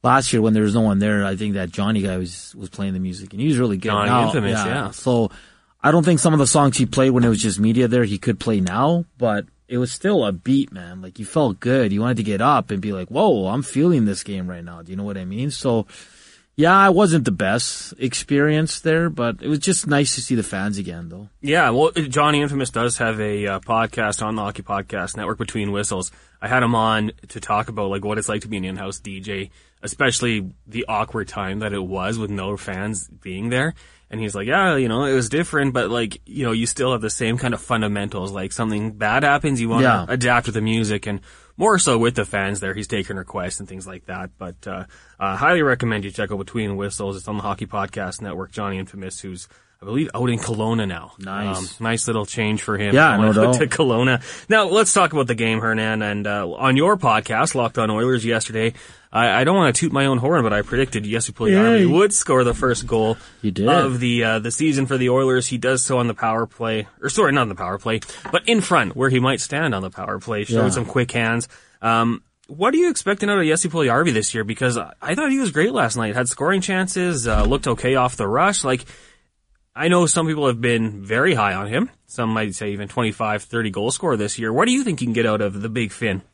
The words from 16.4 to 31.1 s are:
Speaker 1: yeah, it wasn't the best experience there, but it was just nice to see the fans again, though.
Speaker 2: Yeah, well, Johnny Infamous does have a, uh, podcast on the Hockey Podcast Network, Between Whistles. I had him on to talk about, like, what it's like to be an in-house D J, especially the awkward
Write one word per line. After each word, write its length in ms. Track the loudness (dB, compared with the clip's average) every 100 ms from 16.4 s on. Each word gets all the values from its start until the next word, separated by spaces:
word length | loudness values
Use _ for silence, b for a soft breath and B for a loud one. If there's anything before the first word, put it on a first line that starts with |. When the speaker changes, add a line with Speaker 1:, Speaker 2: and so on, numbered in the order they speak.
| B
Speaker 1:
yeah, 320 | 2 6 8 8
it 80 |
wasn't 300 | 6 6 4
the 80 | 2
best 640 | 0 0 0 -2 -8 -14 -6
experience 840 | -4 -4 -2 2 4 2 0 -2
there, 280 | 0 2 0
but 280 | -2 -4 -4
it 80 | -4
was 100 | -2
just 280 | 0 0 2
nice 280 | 2 2 -2
to 40 |
see 140 | -2
the 80 | -2
fans 340 | -2 -4 -4 -4
again, 320 | -6 -10 -12
though. 220 | -14 -18 _
Speaker 2:
Yeah, 300 | -2 2 2
well, 220 | 4 2
Johnny 500 | 2 -2 2 2 2
Infamous 260 | 0 -2 -4
does 300 | -2 -2 0
have 200 | -2 -2
a, 260 | -2 -2 -4
uh, 140 | -4
podcast 640 | -2 0 0 -2 -2 -2
on 140 | -4 -4
the 60 |
Hockey 200 | -6 -8
Podcast 540 | -6 -6 -4 -8 -6 -6
Network, 220 | -6 -6
Between 340 | -6 -4 -4
Whistles. 400 | -4 -4 -4 -6 b b b
I 60 | -2
had 140 | 2
him 120 | 2
on 380 | 2 2 2 -2 -6 -16
to 120 | -16
talk 280 | -4 -2 -2
about, 180 | -4 -4
like, 160 | -4
what 140 | -4 -4
it's 100 | -4
like 140 | -6
to 60 | -6
be 100 | -8
an 60 | -6
in-house 340 | -8 -10 -12
D 180 | -14 -14
J, 300 | -10 -10 -10 b b b
especially 680 | -14 0 0 2 -2 -2 -4 -12 -12
the 180 | -10 -4
awkward 400 | -2 -2